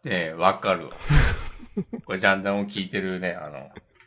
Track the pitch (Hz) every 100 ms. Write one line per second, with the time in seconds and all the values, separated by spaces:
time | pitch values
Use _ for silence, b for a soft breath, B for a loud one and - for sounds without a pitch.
0 | - 92 80 82 92 98 101 90 71 -
1 | - 147 - - - - 240 - - 226
2 | - 95 98 98 98 101 101 101 92 101
3 | 95 92 90 87 76 71 67 - _ b